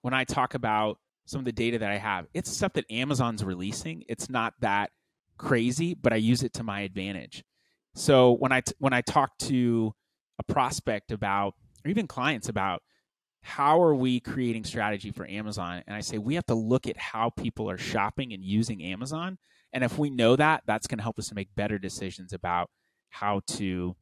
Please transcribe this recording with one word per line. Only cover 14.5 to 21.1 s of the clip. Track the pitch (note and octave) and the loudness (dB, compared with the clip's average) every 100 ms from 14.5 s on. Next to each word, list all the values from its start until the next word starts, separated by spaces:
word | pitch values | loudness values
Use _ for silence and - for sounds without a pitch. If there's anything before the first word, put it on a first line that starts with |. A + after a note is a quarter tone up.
| A2+ G#2+ | -2 -4
strategy | A#2+ G#2 G#2 G2+ | -2 -2 -2 -8
for | - F2 | -12 -10
Amazon? | G2+ G#2+ G2+ F2 F2 - | -8 -8 -6 -6 -8 -10
And | G#2 | -10
I | |
say, | G2+ A2 | -6 -4
we | G#2+ E3 | -2 -2
have | - | 0
to | A2+ | 0
look | A2 B2+ B2+ | 2 0 0
at | - | -8
how | - A2+ A#2 | -8 -2 -2
people | - A2+ - G#2 | -2 -6 -4 -6
are | F#2 | -6
shopping | - A2 G2+ - B2+ | -4 0 0 -2 -8
and | G2 | -8
using | F#2+ G#2+ A2+ G2+ | 0 0 0 -4
Amazon. | E2+ F#2+ C3 D#3 F3+ F#3+ _ _ _ | -8 -8 -8 -6 -8 -10 _ _ _
And | C3 | -2
if | B2 - | -2 0
we | D3 | -2
know | B2+ A2+ C3 | 4 6 6
that, | D3+ D#3 - | 6 4 0
that's | G#2+ - | -2 -2
gonna | A#2 | -4
help | A2+ | -4